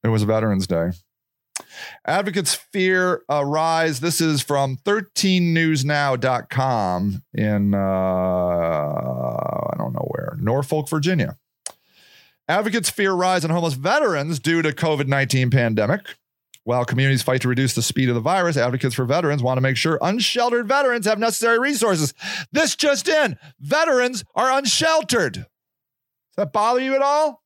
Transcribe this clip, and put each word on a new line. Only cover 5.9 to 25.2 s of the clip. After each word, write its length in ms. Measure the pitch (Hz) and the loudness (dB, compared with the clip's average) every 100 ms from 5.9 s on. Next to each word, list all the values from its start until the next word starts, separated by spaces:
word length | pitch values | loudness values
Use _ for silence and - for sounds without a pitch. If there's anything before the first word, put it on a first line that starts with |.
| 147 143 127 | 0 0 0
dot 340 | 131 123 - | 0 -2 -2
com 760 | 131 131 120 95 90 101 98 - | -2 0 0 0 0 -2 -4 -8
in, 400 | - 107 104 101 | -2 0 2 2
uh, 40 | 101 | 2
I 2000 | 98 95 95 92 92 92 90 87 82 78 73 73 64 64 62 60 - - - - | 2 0 0 0 0 0 0 0 0 0 -2 -4 -4 -4 -4 -4 -4 -4 -4 -4
don't 160 | - | -4
know 140 | - - | -6 -6
where, 260 | - - - | -6 -8 -4
Norfolk, 500 | 110 131 139 156 139 | 0 0 0 -4 -2
Virginia. 480 | 156 151 180 110 - _ _ - - _ _ _ - _ _ - | -2 0 0 -2 -6 _ _ -18 -18 _ _ _ -20 _ _ -2
Advocates 420 | 175 220 214 175 | -2 0 -2 -2
fear 240 | - 196 | -2 0
rise 320 | 185 185 185 165 | 0 2 0 0
in 60 | |
homeless 240 | 170 165 131 | 0 0 -2
veterans 640 | 156 277 269 156 143 156 | 0 2 2 0 -2 -4
due 220 | 156 165 | 0 0
to 100 | 156 | 0
covid 360 | 143 165 147 139 | 0 -2 0 0
nineteen 420 | 139 135 131 127 | 2 2 2 2
pandemic. 680 | 135 120 107 104 98 - - _ _ _ - | 2 2 2 0 -2 -6 -20 _ _ _ -14
While 220 | - 123 120 | -4 -2 0
communities 380 | 123 135 135 | 0 2 2
fight 180 | - 131 | 0 0
to 60 | 123 | 0
reduce 260 | 123 135 | 0 0
the 80 | - | 0
speed 280 | 117 - 127 | -4 -2 0
of 60 | 120 | 0
the 60 | |
virus, 340 | 120 185 175 143 | 0 0 0 0
advocates 380 | 120 123 135 | 0 0 -2
for 100 | 113 123 | -2 0
veterans 360 | 151 165 147 | 0 2 0
want 160 | 123 127 | 0 0
to 40 | |
make 160 | 131 127 | 0 0
sure 200 | 160 160 | 0 0
unsheltered 680 | 170 220 208 247 240 240 214 | 0 0 -2 0 0 0 0
veterans 400 | 277 277 240 202 | 2 2 0 0
have 100 | 220 | 0
necessary 400 | 226 220 233 233 | 0 0 2 2
resources. 560 | 269 277 220 175 143 - - - 160 | 2 0 0 0 -2 -4 -10 -10 -4
This 240 | 285 311 - | 0 0 0
just 320 | 302 277 185 | 0 0 0
in, 300 | 311 269 135 - _ | 2 2 -2 -14 _
veterans 640 | 143 294 330 262 247 247 - - | -2 0 2 2 0 -4 -8 -2
are 160 | 254 | 2
unsheltered. 840 | 262 269 - 320 320 311 240 | 2 0 0 2 0 0 0